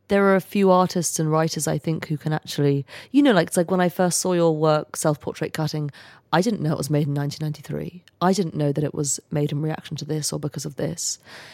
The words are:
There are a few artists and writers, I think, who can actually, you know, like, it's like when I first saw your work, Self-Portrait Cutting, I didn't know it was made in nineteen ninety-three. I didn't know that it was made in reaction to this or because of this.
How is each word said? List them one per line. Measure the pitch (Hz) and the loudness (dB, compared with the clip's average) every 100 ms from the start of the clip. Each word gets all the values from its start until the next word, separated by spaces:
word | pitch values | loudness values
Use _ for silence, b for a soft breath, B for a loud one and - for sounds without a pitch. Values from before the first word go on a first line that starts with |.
| - | 0
There | 202 196 | 4 4
are | 190 | 4
a | |
few | - 208 190 | 2 2 6
artists | 180 185 180 160 - | 6 4 0 -2 -2
and | 156 | 0
writers, | 156 160 156 151 | 2 0 -2 -2
I | 151 | -2
think, | - 160 - | -4 -6 -4
who | 151 | -6
can | 160 | -2
actually, | 156 - - 143 139 - B B | -4 -4 0 2 0 -4 B B
you | - | 4
know, | 285 | 6
like, | 190 170 | 4 2
it's | - | 0
like | 165 | 0
when | 185 | 2
I | 180 | 2
first | - 180 - | 2 0 0
saw | 185 | 0
your | 175 170 | 2 2
work, | 156 156 151 - - | 4 2 2 -2 -2
Self-Portrait | 160 147 - - 156 | 0 0 -6 -6 -6
Cutting, | - 156 156 143 B B B _ | -4 -4 -4 -6 B B B _
I | 165 | 0
didn't | 208 220 | 0 -2
know | 151 | -2
it | 151 | -2
was | 139 | 0
made | 147 147 | 0 0
in | |
nineteen | 143 143 - 156 | -2 -4 -6 -6
ninety-three. | 147 - 147 151 180 - _ | -8 -10 -8 -8 -14 -20 _
I | 180 | 2
didn't | 196 165 - | 2 -2 0
know | 147 | 0
that | 143 | 0
it | 147 | -2
was | - 147 - - | -2 -4 -4 -4
made | 147 147 | -2 -2
in | 147 | -2
reaction | 156 156 - 147 | -4 -6 -8 -12
to | |
this | 147 156 143 | -6 -6 -4
or | 151 | -6
because | 147 151 151 | -6 -8 -10
of | |
this. | 139 156 175 - - B B B | -6 -6 -4 -8 -8 B B B